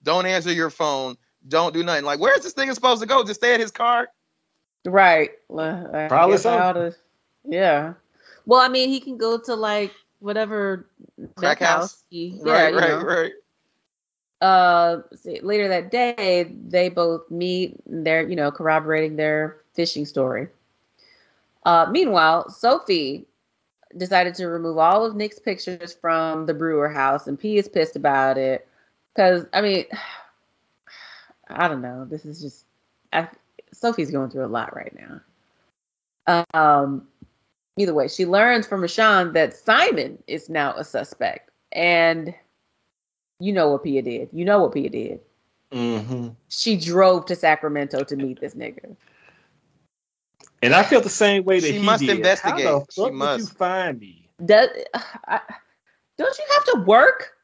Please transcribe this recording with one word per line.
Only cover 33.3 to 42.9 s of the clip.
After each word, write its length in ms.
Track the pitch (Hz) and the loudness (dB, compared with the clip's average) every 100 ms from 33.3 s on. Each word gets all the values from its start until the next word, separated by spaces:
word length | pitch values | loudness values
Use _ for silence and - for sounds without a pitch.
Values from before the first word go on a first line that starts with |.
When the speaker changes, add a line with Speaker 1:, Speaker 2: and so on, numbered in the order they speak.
| - _ _ - | -12 _ _ -20
Speaker 2:
Sophie's 360 | - 233 226 147 | -6 -4 -2 -4
going 200 | 139 135 | -4 -6
through 160 | 139 127 | -6 -6
a 20 | |
lot 260 | 117 - | -6 -8
right 220 | - - - | -12 -16 -18
now. 1500 | - - _ _ _ _ _ _ _ _ _ _ - 170 170 | -20 -20 _ _ _ _ _ _ _ _ _ _ 0 0 0
Um, 540 | 160 156 143 139 139 - _ - _ _ _ _ - | 2 4 4 2 -4 -12 _ -20 _ _ _ _ -4
either 180 | 196 | -2
way, 140 | 151 139 | 0 -2
she 180 | - 180 | -2 0
learns 400 | 190 226 240 208 | 4 4 2 0
from 120 | 196 | -4
Rashawn 520 | 175 - 220 202 175 | -4 2 4 4 2
that 200 | 165 156 | 2 0
Simon 640 | - - 226 359 180 131 - - | 0 0 2 2 0 -4 -10 -12
is 200 | 156 - | -12 -8
now 260 | 156 143 - | -4 -4 -4
a 80 | 151 | -8
suspect. 640 | 120 - - 117 - _ _ _ | -8 -8 -6 -8 -8 _ _ _
And 600 | - 170 170 165 165 156 180 _ _ _ _ _ | -2 2 4 2 0 -6 -14 _ _ _ _ _